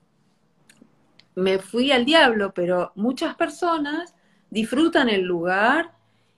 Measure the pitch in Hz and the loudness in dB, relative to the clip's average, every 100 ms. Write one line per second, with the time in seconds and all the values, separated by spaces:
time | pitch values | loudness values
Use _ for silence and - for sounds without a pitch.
0 | _ _ _ _ _ _ _ _ _ _ | _ _ _ _ _ _ _ _ _ _
1 | _ _ _ - 190 190 - 233 269 254 | _ _ _ -4 0 -2 -2 -2 0 0
2 | 240 320 277 220 196 185 175 180 170 - | 4 4 4 2 -2 -2 -2 0 -2 -4
3 | 226 262 320 - 330 - 349 320 285 311 | -4 -4 -6 -4 -6 -4 -2 -2 -4 -6
4 | 349 _ _ _ _ 214 226 262 330 320 | -10 _ _ _ _ -6 -2 0 2 2
5 | 247 196 180 175 175 190 220 302 339 - | 2 0 0 -2 0 2 2 2 -2 -12
6 | _ _ _ | _ _ _